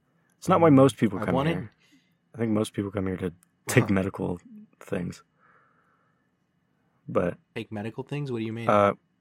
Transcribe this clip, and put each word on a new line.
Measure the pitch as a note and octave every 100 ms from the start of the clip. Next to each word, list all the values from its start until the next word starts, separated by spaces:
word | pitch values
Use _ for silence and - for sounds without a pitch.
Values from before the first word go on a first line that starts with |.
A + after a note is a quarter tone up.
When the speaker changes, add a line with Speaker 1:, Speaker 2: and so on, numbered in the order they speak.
| _ _ _ _
Speaker 1:
It's | -
not | F3+
why | E3
Speaker 2:
Mm, | C3+
Speaker 1:
most | C3+ -
people | A2+ F#2+
Speaker 2:
I | A2
Speaker 1:
come | B2+
Speaker 2:
wanted | D3+ E3+
Speaker 1:
here. | A2 _ _ _ _ _ _ A2
I |
think | A2+
most | G#2+ A2
people | - G2+
come | G2+ F#2+
here | F2+
to | F2+ E2 _ _ -
take | - G#2+
Speaker 2:
Huh. |
Speaker 1:
medical | F#2+ F#2+ - F#2 F2+ - G#3+ - _
things. | - - - - _ _ _ _ _ _ _ _ _ _ _ _ _ _ _ _ _ _ -
But | A#2 F2+ - _ A#2+
Speaker 2:
Take | A2
medical | G#2+ A2 A2
things? | C3 C#3+ C#3+
What | A#2
do | A2
you |
mean? | A2+ A#2
Speaker 1:
uh, | G#2 G2+ - _ _